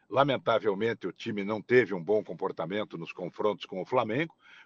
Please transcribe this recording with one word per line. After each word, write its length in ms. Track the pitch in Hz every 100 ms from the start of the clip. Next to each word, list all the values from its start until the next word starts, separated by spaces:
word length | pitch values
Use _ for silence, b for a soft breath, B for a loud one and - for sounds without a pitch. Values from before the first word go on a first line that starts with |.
| _
Lamentavelmente, 960 | 113 143 120 120 110 104 98 113 113 92
o 60 |
time 320 | - 117 104
não 180 | 98 110
teve 320 | - 123 98
um 100 | 95
bom 200 | 80 107
comportamento 760 | 98 87 95 87 82 104 104 85
nos 140 | 80
confrontos 540 | - 85 - 104 90 -
com 160 | 95
o 40 | 87
Flamengo, 500 | 127 113 120 165 _ b b